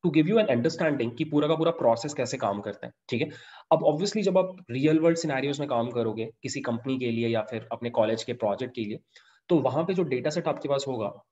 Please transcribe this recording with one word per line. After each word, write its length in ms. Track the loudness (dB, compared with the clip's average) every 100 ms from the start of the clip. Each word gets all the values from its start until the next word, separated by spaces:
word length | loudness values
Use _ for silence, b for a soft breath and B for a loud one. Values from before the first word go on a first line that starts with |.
| 2
to 60 |
give 180 | 2 4
you 120 | 4
an 140 | 4 4
understanding 600 | 2 2 0 0 -2 -2
कि 80 |
पूरा 240 | 0 2 2
का 60 |
पूरा 160 | 2 2
process 440 | 2 2 2 0
कैसे 220 | -4 -4 -2
काम 240 | -2 -2
करता 260 | -6 -10 -12
है, 60 | _ -6
ठीक 140 | -4
है? 80 | -4 B B B B
अब 120 | 2 4
obviously 360 | 2 -2 0
जब 160 | 2 2
आप 180 | 0 -4 -8
real 300 | 0 2 4
world 180 | 4 2
scenarios 420 | 0 -2 -2 -4
में 80 | -2
काम 220 | 0 0
करोगे 420 | -2 -2 -2 -8 -8
किसी 180 | -8 -6
company 380 | -4 -4 -4 -2
के 120 | -2
लिए 180 | 0 0
या 140 | 0
फिर 260 | -2 -8 -8
अपने 180 | -8 -4
college 340 | 0 2 0
के 80 | -4
project 420 | -4 -2 -2 -6
के 60 | -6
लिए, 180 | -8 -8 _ b b b _
तो 80 | 2
वहाँ 280 | 2 0
पे 100 | 0
जो 80 | 0
data 280 | 0 0 -2
set 180 | -2 -2
आपके 200 | -4 -2
पास 160 | -2 -2
होगा 340 | -4 -4 -6 _